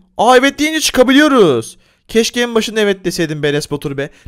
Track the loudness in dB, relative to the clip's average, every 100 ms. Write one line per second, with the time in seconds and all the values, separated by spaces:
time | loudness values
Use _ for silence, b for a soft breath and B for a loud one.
0 | _ -2 4 4 4 0 -4 -2 -2 0
1 | 2 4 4 4 2 2 -4 -14 _ _
2 | -6 -2 -2 -2 -2 -2 -2 -2 -2 -2
3 | -4 -4 -4 -4 -2 -2 -4 -8 -8 -8
4 | -10 b